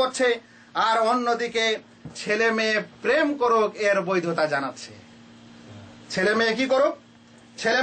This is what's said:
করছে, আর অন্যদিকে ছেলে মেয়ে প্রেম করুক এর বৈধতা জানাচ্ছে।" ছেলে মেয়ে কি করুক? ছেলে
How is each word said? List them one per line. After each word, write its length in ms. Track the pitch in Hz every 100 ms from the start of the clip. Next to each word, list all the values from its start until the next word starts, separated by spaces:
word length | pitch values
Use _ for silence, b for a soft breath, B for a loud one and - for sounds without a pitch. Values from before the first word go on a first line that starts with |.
করছে, 260 | 262 262 247 233 B B B
আর 220 | 165 214 226 226
অন্যদিকে 520 | 247 240 233 233 233 226 214 - - - -
ছেলে 280 | - 214 226 226
মেয়ে 180 | 220 214 - -
প্রেম 260 | 214 285 302 -
করুক 300 | 240 226 208 208 208
এর 100 | 196 180
বৈধতা 360 | 185 170 165 151
জানাচ্ছে।" 400 | 143 131 - - - - - - - - - - - - - -
ছেলে 200 | - 196 220
মেয়ে 160 | 226 226
কি 80 | 262
করুক? 220 | 262 302 - - - - - - -
ছেলে 200 | 220 247